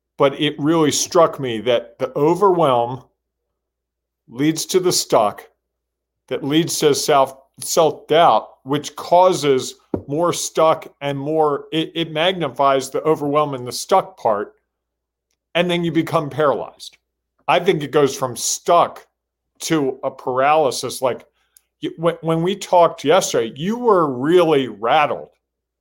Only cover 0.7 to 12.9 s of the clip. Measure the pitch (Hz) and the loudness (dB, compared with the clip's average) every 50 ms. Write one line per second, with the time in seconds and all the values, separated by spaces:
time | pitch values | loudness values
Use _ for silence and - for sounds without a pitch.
0.7 | 165 165 156 143 127 - - - - 175 165 151 - - 135 123 113 110 101 123 | 2 2 2 2 0 -2 -4 0 4 4 4 4 2 -4 -6 -6 -6 -4 0 0
1.7 | 120 117 - - - - 131 - - 147 147 156 175 170 208 196 180 170 160 139 | 0 0 -2 -6 -10 -10 -8 -6 -2 0 0 2 2 4 4 2 4 4 2 2
2.7 | 127 120 117 123 127 123 - _ _ _ _ _ _ _ _ _ _ _ _ _ | 2 2 0 -2 -6 -12 -14 _ _ _ _ _ _ _ _ _ _ _ _ _
3.7 | _ _ _ _ _ _ _ _ _ _ _ _ 113 120 147 156 156 151 - - | _ _ _ _ _ _ _ _ _ _ _ _ -6 -2 0 0 0 -2 -4 -2
4.7 | - 185 170 180 - - - - 160 123 107 - - - - - _ _ _ _ | -2 0 0 0 -2 -2 -2 2 2 2 2 2 -2 -6 -20 -20 _ _ _ _
5.7 | _ _ _ _ _ _ _ _ _ _ _ - 131 - 151 135 147 160 175 - | _ _ _ _ _ _ _ _ _ _ _ -8 -8 -6 -4 0 0 0 0 0
6.7 | - - 160 147 135 123 - - 147 139 131 131 - _ _ _ _ - - - | -2 0 2 2 2 2 0 2 4 4 2 2 -2 _ _ _ _ -14 -8 -2
7.7 | - 180 165 147 143 - - - 143 131 170 143 117 107 - - - _ - 127 | 0 2 2 2 0 -4 -4 0 4 6 6 6 4 2 0 -4 -20 _ -8 -6
8.7 | 143 147 147 - - - - - 170 175 185 185 180 139 139 147 135 127 120 - | -6 -6 -6 -8 -14 -10 -2 2 4 4 4 4 2 0 0 0 0 0 -2 -6
9.7 | - _ _ _ - 98 - - 139 156 175 175 151 - - - - 180 160 160 | -14 _ _ _ -12 -12 -8 -6 -4 -2 -2 -2 -2 -4 -6 -6 0 2 2 2
10.7 | 156 160 - - _ - 143 143 143 139 139 147 156 160 156 151 143 139 - - | 2 0 -4 -18 _ -8 -6 -6 -6 -4 -4 -2 0 0 2 0 0 -2 -6 -6
11.7 | 151 156 160 - - 165 170 160 156 151 165 185 196 180 160 135 120 - 143 139 | -6 -6 -4 -4 -6 -8 -6 -6 -2 -2 -2 -2 -2 -2 -6 -6 -2 0 2 2
12.7 | 135 135 127 - | 2 0 -2 -4